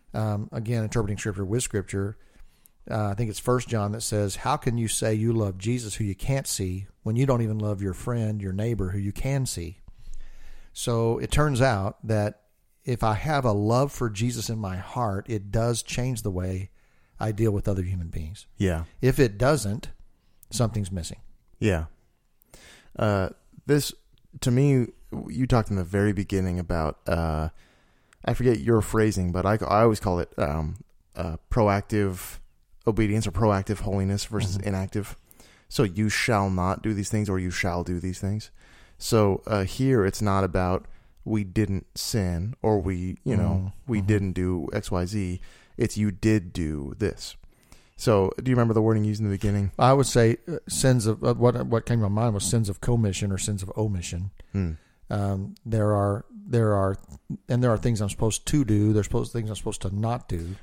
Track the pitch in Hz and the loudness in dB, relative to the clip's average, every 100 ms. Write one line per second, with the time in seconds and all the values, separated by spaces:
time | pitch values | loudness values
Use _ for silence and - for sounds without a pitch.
0 | - 117 107 104 110 127 110 120 110 120 | -10 -4 -2 -2 -4 -6 -4 -2 0 0
1 | 104 101 110 98 95 120 - 104 90 98 | 0 -2 -4 -4 -2 -2 -2 -4 -2 -4
2 | 98 - - - - _ - _ - 110 | -4 -8 -18 -20 -20 _ -20 _ -6 -4
3 | 107 98 117 104 - 123 120 113 104 110 | -2 -2 -4 -2 0 0 0 -2 -2 -4
4 | - 107 101 - 123 147 - 117 110 - | -2 0 0 -2 -2 -2 0 0 0 0
5 | 117 110 113 113 104 92 98 123 110 - | 0 2 2 2 0 -2 -4 -4 -4 -4
6 | 104 92 - 135 135 - 92 92 98 - | -4 -2 -2 -2 -2 -4 -4 -4 -8 -8
7 | 110 110 135 123 113 107 107 101 98 90 | -2 2 4 2 2 -2 -2 -2 -4 -4
8 | - 120 107 107 98 95 113 110 92 101 | -4 -2 -2 -4 -4 -2 -2 -2 -2 -2
9 | 101 - 139 139 127 - 82 - - - | -4 -4 -2 -2 -2 -6 -10 -12 -18 -16
10 | - - - - - - - - - 117 | -10 -8 -8 -12 -14 -16 -16 -8 -2 0
11 | 113 113 - - 151 127 131 104 101 - | 2 0 0 2 4 4 2 2 -2 -4
12 | 110 107 104 - _ _ _ _ - 117 | -2 0 0 -4 _ _ _ _ -6 0
13 | 110 101 143 147 123 101 104 120 139 - | 0 0 0 0 2 2 4 2 2 0
14 | 120 101 120 120 107 110 101 92 - 127 | -4 -2 -2 -2 -4 -4 -6 -6 -6 -4
15 | 117 98 - 110 98 107 117 117 - - | -2 -2 -4 -6 -2 0 2 0 -4 -4
16 | 127 120 107 90 92 92 98 - _ _ | -2 -2 -4 -2 -2 -4 -8 -14 _ _
17 | _ - 110 104 113 101 101 95 90 92 | _ -6 -4 0 2 2 0 -2 -2 -4
18 | 85 85 78 101 - - 95 82 82 - | -6 -8 -8 -12 -14 -2 0 0 -4 0
19 | 123 135 127 101 127 151 98 113 - - | 2 4 4 4 2 2 0 -4 -8 -14
20 | - - _ _ - - 113 104 92 92 | -20 -20 _ _ -8 -2 0 0 -4 -6
21 | 80 - - - _ - 107 85 78 - | -8 -10 -18 -20 _ 0 2 2 -2 -10
22 | _ _ _ _ _ - - - - - | _ _ _ _ _ -20 -20 -20 -16 -2
23 | 110 101 95 - _ - - 147 - - | 2 2 0 -4 _ -8 0 2 2 -6
24 | _ _ _ - 127 120 143 131 120 - | _ _ _ -4 0 4 4 4 2 -4
25 | - - - - 127 127 107 98 85 98 | -14 -12 -8 -4 2 2 2 -2 0 2
26 | 104 98 95 95 92 90 85 85 78 - | 2 0 -2 -2 0 -2 -2 -2 -2 -4
27 | - 82 82 78 78 - - _ _ _ | -2 -2 0 -2 -4 -8 -18 _ _ _
28 | _ _ - 120 123 110 69 117 107 110 | _ _ -4 2 2 2 4 2 2 2
29 | 107 95 90 90 95 107 - 104 117 107 | 2 2 0 0 2 2 2 4 4 4
30 | 101 87 76 - 82 76 80 87 - _ | 0 0 -2 -2 -2 0 -4 -6 -14 _
31 | _ - 87 80 - - 104 98 - 107 | _ -10 -8 -8 -2 2 4 2 0 0
32 | 98 90 - - - _ _ - - 101 | 0 -2 -10 -14 -18 _ _ -6 -2 2
33 | 107 107 104 90 113 98 95 101 104 98 | 2 2 0 2 2 2 0 -4 -2 0
34 | 95 98 - 107 104 98 101 95 95 107 | 0 -2 -4 -4 -2 -2 -2 -4 -4 -6
35 | 98 - - - - _ - - 110 87 | -6 -10 -20 -20 -20 _ -6 0 0 2
36 | 107 - - 107 98 92 90 98 110 101 | 0 0 2 2 2 2 0 0 -2 -4
37 | 98 107 104 95 92 87 98 85 87 87 | -2 -2 0 -2 -2 -2 -2 -2 -2 -4
38 | 92 87 98 107 - - - - - - | -4 -4 -4 -4 -8 -16 -20 -20 -20 -12
39 | - 113 104 95 - 107 95 - 131 127 | 0 4 4 2 0 -2 -2 0 2 4
40 | 98 - 104 98 95 92 90 92 - - | 2 0 0 2 2 0 0 -2 -4 -18
41 | - - - 110 98 90 101 95 - - | -20 -14 -4 -2 -2 0 0 -2 -6 -10
42 | - 117 92 85 101 - 110 107 90 90 | -4 0 0 -2 -4 -2 0 2 0 -2
43 | 92 - - 120 104 92 95 - - 110 | -4 -6 -2 2 2 2 -2 -8 -4 0
44 | 98 107 95 90 92 90 71 - - 92 | 2 2 2 0 0 -2 -2 -6 -2 -2
45 | 87 107 92 90 - - - - 113 - | -2 -2 -4 -6 -10 -18 -14 -4 -2 0
46 | 104 87 110 110 87 - 78 76 69 - | -2 2 4 4 2 -4 -4 -4 -8 -4
47 | 104 - - - - - _ - _ - | -4 -4 -12 -18 -20 -20 _ -20 _ -2
48 | - 104 95 - 127 123 117 110 110 110 | 4 4 4 0 0 2 4 4 4 4
49 | 107 107 107 98 107 101 98 - 123 139 | 2 0 -2 0 0 0 0 4 6 6
50 | 135 123 113 117 - - - - 135 127 | 4 4 4 4 -4 -10 -6 0 4 4
51 | 107 107 - 117 120 120 127 117 - 120 | 2 0 0 4 4 2 0 -2 0 0
52 | 104 104 117 101 - 117 104 95 - 120 | 2 2 0 0 0 0 0 -2 0 2
53 | 107 92 101 95 - 101 95 - 110 95 | 2 0 -2 -2 -2 -4 -6 -2 -2 -2
54 | 85 87 98 - - 101 90 80 _ _ | -4 -6 -6 -10 -6 -2 -2 -4 _ _
55 | - 104 101 98 98 196 117 110 104 104 | -8 -4 -2 -2 -6 -10 -4 0 2 2
56 | 101 101 - 226 202 120 117 101 95 95 | 2 -2 -6 -16 -2 2 4 4 2 -2
57 | - - - - - 123 123 107 131 110 | -8 -16 -12 -10 -2 2 4 2 2 0
58 | 101 - 113 - - 151 127 104 107 107 | -2 -2 -2 -2 0 2 4 4 4 4
59 | 98 117 120 117 107 104 113 101 - 101 | 2 -2 -2 -4 -6 -6 -8 -6 -4 -2
60 | 113 123 - 85 85 101 | -2 -2 -4 -6 -6 -10